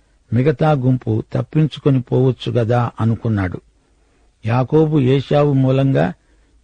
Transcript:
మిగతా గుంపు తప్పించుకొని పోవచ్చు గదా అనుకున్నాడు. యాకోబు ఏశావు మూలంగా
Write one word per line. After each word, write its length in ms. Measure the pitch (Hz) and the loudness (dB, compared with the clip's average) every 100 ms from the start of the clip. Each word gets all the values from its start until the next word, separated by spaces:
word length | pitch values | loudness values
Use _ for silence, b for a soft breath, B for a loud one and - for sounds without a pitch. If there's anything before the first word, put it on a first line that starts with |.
| _ _ - | _ _ -4
మిగతా 380 | 117 135 127 156 | 0 0 0 0
గుంపు 520 | 147 127 127 - 110 - | 0 0 -2 -2 -4 -4
తప్పించుకొని 680 | 127 120 156 156 - 147 131 | -6 -4 0 -2 0 0 0
పోవచ్చు 500 | - 127 131 123 123 | 0 0 0 -2 -4
గదా 400 | 117 110 120 117 - | -2 0 0 -2 -2
అనుకున్నాడు. 600 | 113 110 117 104 92 - _ _ _ _ _ _ _ _ 113 | -2 -2 -2 -2 -4 -8 _ _ _ _ _ _ _ _ -4
యాకోబు 540 | 120 123 156 156 151 | -2 0 0 2 2
ఏశావు 540 | 127 139 - 147 147 | 2 0 0 0 2
మూలంగా 600 | 135 131 131 135 135 185 - _ _ _ _ | 2 2 2 0 0 -2 -4 _ _ _ _